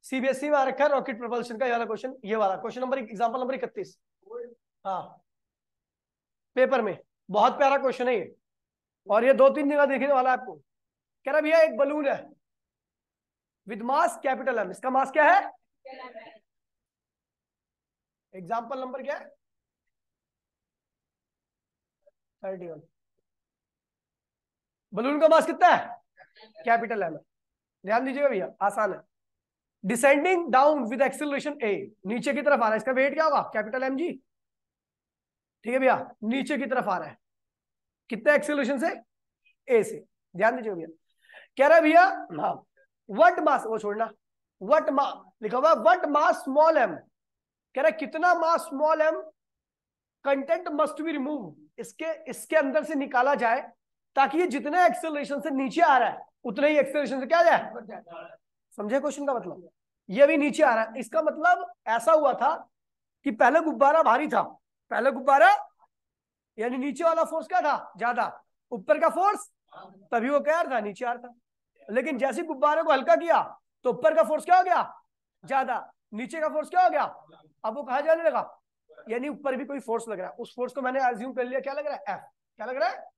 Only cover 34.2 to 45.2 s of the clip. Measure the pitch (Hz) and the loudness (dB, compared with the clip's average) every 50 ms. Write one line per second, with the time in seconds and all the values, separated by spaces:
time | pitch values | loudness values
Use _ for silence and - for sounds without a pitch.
34.2 | _ _ _ _ _ _ _ _ _ _ _ _ _ _ _ _ _ _ _ _ | _ _ _ _ _ _ _ _ _ _ _ _ _ _ _ _ _ _ _ _
35.2 | _ _ _ _ _ _ _ _ _ 214 247 269 262 254 220 - - - - _ | _ _ _ _ _ _ _ _ _ -4 -2 0 2 2 2 2 -2 -12 -16 _
36.2 | 214 214 240 277 - - 302 254 277 - 262 254 - 208 190 170 160 143 120 _ | -6 -4 -4 -4 -2 -4 -4 -4 -4 -4 -4 -4 -2 -2 -4 -6 -6 -12 -16 _
37.2 | _ _ _ _ _ _ _ _ _ _ _ _ _ _ _ _ _ _ 240 196 | _ _ _ _ _ _ _ _ _ _ _ _ _ _ _ _ _ _ -12 -2
38.2 | - 294 294 294 294 - 294 285 277 214 285 247 294 349 392 - _ _ _ _ | 2 4 4 4 2 0 -2 -2 -2 -2 -2 -2 -2 -4 -6 -8 _ _ _ _
39.2 | _ _ _ _ _ _ _ _ _ - 254 220 196 - - 151 - _ _ _ | _ _ _ _ _ _ _ _ _ 0 2 2 2 0 -8 -14 -16 _ _ _
40.2 | _ _ _ 170 202 226 247 254 220 220 196 165 160 165 165 _ _ _ _ _ | _ _ _ 0 0 0 0 0 -8 -8 -8 -8 -12 -14 -18 _ _ _ _ _
41.2 | _ _ - - - _ _ - 269 285 320 339 320 302 311 339 370 392 - - | _ _ -20 -20 -20 _ _ 2 6 8 8 6 6 8 8 8 6 6 2 -4
42.2 | - - 349 302 - 196 - - _ _ _ _ _ _ _ _ _ - 196 220 | -10 -12 -8 -4 -4 -4 -4 -6 _ _ _ _ _ _ _ _ _ -10 2 6
43.2 | 320 - 349 349 311 302 277 240 - 220 226 208 170 208 202 214 226 - - _ | 6 6 6 4 0 2 0 0 -2 -4 -6 -6 -4 -6 -4 -4 -6 -6 -8 _
44.2 | _ _ _ _ _ _ _ _ 190 196 285 320 311 - 277 277 277 208 - - | _ _ _ _ _ _ _ _ 0 2 2 2 2 0 0 0 -2 -2 -4 -12